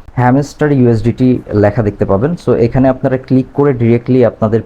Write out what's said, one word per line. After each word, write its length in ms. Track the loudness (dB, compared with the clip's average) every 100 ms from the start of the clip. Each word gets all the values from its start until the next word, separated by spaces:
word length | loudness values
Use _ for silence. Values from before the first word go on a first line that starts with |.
| -10
হ্যামস্টার 580 | -2 0 0 -2 -4 0
ইউএসডিটি 680 | 2 2 2 0 0 0 0 -2
লেখা 280 | 0 0 0
দেখতে 240 | -2 -2 -2
পাবেন। 300 | 0 -2 -4 -2
So, 80 |
এখানে 360 | 0 0 2 0
আপনারা 280 | 0 -2 -4
ক্লিক 280 | -2 -2 -2
করে 200 | -2 0
ডিরেক্টলি 520 | 0 0 0 0 2 0
আপনাদের 360 | 0 -2 -2